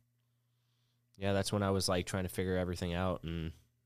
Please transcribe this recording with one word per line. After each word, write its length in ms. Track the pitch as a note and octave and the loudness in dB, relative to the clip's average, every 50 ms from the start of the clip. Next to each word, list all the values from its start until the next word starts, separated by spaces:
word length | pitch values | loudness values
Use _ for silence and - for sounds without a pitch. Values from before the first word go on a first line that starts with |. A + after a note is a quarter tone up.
| _ _ _ _ _ _ _ _ _ _ _ _ _ _ _ _ _ _ _ _ _ _ _ - | _ _ _ _ _ _ _ _ _ _ _ _ _ _ _ _ _ _ _ _ _ _ _ -2
Yeah, 140 | F#2+ G2 | 0 2
that's 200 | G2 G2 G2 - | 2 2 2 2
when 100 | - G#2 | 2 2
I 80 | G2+ F#2+ | 2 4
was, 180 | G2 F#2+ F2+ - | 2 2 2 2
like, 160 | F#2 F2+ F#2 | 2 0 0
trying 180 | - - G2 F#2 | 0 -2 -2 -2
to 40 | F2+ | -2
figure 300 | - - F#2 F#2 F#2 F#2 | -2 -2 0 0 2 0
everything 340 | F2+ F2+ F2+ - F2+ F2 | 0 0 -2 -2 -2 -2
out 300 | E2+ F2 F#2 F#2 F2 - - | 0 0 0 0 -2 -2 -4
and 280 | D#2+ E2 E2 D#2+ D#2+ D#2+ - _ _ _ _ _ | -6 -4 -4 -4 -6 -8 -12 _ _ _ _ _